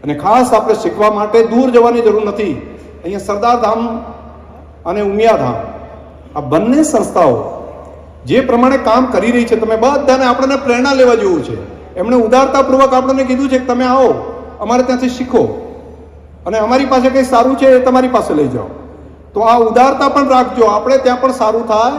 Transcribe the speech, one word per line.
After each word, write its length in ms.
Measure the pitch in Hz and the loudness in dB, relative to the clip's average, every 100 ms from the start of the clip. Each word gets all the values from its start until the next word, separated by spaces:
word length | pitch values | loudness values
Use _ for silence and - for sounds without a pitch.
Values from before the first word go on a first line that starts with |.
અને 120 | 143 | -8
ખાસ 380 | 147 185 233 247 | -4 0 2 2
આપણે 220 | 220 220 | 0 0
શીખવા 360 | 208 175 - 208 | -2 -2 0 0
માટે 360 | 208 208 226 226 | 0 0 2 2
દૂર 240 | 233 262 | 2 2
જવાની 300 | 240 233 240 | 4 4 2
જરૂર 260 | 226 208 208 | 2 0 -2
નથી. 360 | 202 202 131 - - - - | -4 -6 -6 -10 -20 -20 -16
અહીંયા 140 | 170 196 | -10 -10
સરદાર 420 | - 202 233 240 | -6 -2 0 0
ધામ 400 | 214 226 233 233 - - - - - - - - 165 | 0 -2 -6 -8 -12 -18 -20 -20 -20 -20 -20 -14 -8
અને 140 | 196 | -4
ઉમિયા 360 | 202 202 226 190 | -2 0 2 2
ધામ, 180 | 127 117 - - - - - - - | -2 -6 -10 -14 -18 -20 -20 -20 -12
આ 60 | 147 | -10
બંને 420 | 135 156 214 277 | -2 -2 2 0
સંસ્થાઓ 800 | 302 226 190 202 160 120 - - - - - - - - | 2 0 -2 0 2 0 -6 -12 -16 -18 -20 -20 -20 -18
જે 160 | 120 226 | -2 -2
પ્રમાણે 380 | 254 233 254 269 | 0 2 2 2
કામ 280 | 226 233 262 | 2 2 2
કરી 240 | 185 226 | 0 0
રહી 140 | 240 | 0
છે, 120 | 233 226 | 0 -2
તમે 200 | 220 220 | 0 0
બધાને, 480 | 247 285 285 262 | 0 0 0 2
આપણને 320 | 254 262 262 277 | 2 0 0 -2
પ્રેરણા 360 | 269 240 269 | -2 0 0
લેવા 220 | 269 247 | 4 4
જેવું 280 | 226 202 165 | 4 0 -2
છે. 160 | 123 107 - - - - | -4 -10 -12 -18 -16 -8
એમણે 200 | 208 247 | 0 0
ઉદારતાપૂર્વક 800 | 214 254 269 269 269 262 262 | 2 2 2 0 2 4 4
આપણને 300 | 254 262 269 | 2 0 -2
કીધું 240 | 254 254 277 | -2 -2 0
છે 100 | 262 | -2
કે 80 | 254 | -2
તમે 180 | 247 | -2
આવો, 300 | 254 262 247 - - - - - | 0 2 2 0 -6 -14 -16 -12
અમારે 220 | 208 247 | -2 0
ત્યાંથી 260 | 254 247 254 | 0 -2 -2
શીખો 400 | - 254 240 - - - - - - - - - - 175 | -4 -2 0 0 -4 -14 -18 -20 -20 -20 -20 -20 -14 -6
અને 120 | 220 | -4
અમારી 260 | 214 254 | 0 0
પાસે 260 | 269 262 254 | 2 2 2
કંઈ 140 | 262 | 0
સારું 320 | 254 240 254 269 | 2 2 2 2
છે 100 | 269 | 4
એ 140 | 254 | 4
તમારી 280 | 254 254 254 | 4 2 2
પાસે 260 | 240 - | -2 0
લઈ 140 | 151 135 | -2 -2
જાઓ. 180 | 123 95 - - - - - - | -4 -10 -14 -20 -20 -20 -20 -10
તો 60 | 208 | -2
આ 180 | 226 240 | 2 4
ઉદારતા 500 | 226 226 262 269 277 | 4 4 4 2 0
પણ 200 | 277 262 | 0 2
રાખજો. 380 | 254 247 - 220 | 2 2 2 2
આપણે 320 | 208 254 262 | 2 0 2
ત્યાં 220 | 254 247 | 2 0
પણ 120 | 262 | -2
સારું 360 | 254 214 220 226 | 0 -2 -2 -2
થાય 240 | 214 240 | 0 0